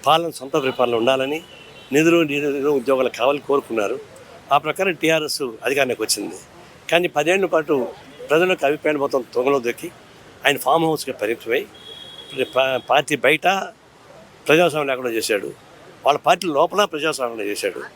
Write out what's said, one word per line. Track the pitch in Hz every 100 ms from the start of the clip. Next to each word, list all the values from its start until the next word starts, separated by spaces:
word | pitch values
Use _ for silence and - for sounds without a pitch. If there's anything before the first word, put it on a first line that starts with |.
| 135
పాలన | 160 170 -
సొంత | 131 156
పరిపాలన | 131 123 123 117
ఉండాలని, | 120 131 135 156 - - - - -
నిధులు, | 139 160 170 156
నిధులు, | 143 147 139 143 139
ఉద్యోగాలు | 123 131 127 -
కావాలని | 123 143 -
కోరుకున్నారు. | 139 - 113 101 135 - - - - -
ఆ | 139
ప్రకారం | 151 147 190 160
టీఆర్ఎస్ | 156 160 151 - 131 110 120
అధికారంలోకి | 139 131 104 107
వచ్చింది. | - 92 - - - - - -
కానీ | 165 175 147
పదేళ్ల | 151 190 180
పాటు | 160 156 143 120 - - - -
ప్రజలకు | 151 185 185 143
అభిప్రాయం | 151 151 151
మొత్తం | 139 135 113
తొంగలో | 117 127 139 117
దొక్కి | - 170 - - - - - 139
ఆయన | 135 -
ఫామ్ | 160 160
హౌస్కి | 156 - -
పరిమితమై | 107 117 113 123 - - - - - - - 135 127 127
పా-, | 131 123 -
పార్టీ | 135 151 143 127
బయట | 156 180 190 180 - - - - - - - -
ప్రజాస్వామ్యం | 156 175 151 139
లేకుండా | 127 127 113
చేశాడు. | 107 104 - - - - - - 131
వాళ్ళ | 143 151
పార్టీ | 180 180 139
లోపల | 165 190 208
ప్రజాస్వామ్యం | 151 156 135 123 113 101
చేశాడు. | 101 101 85 -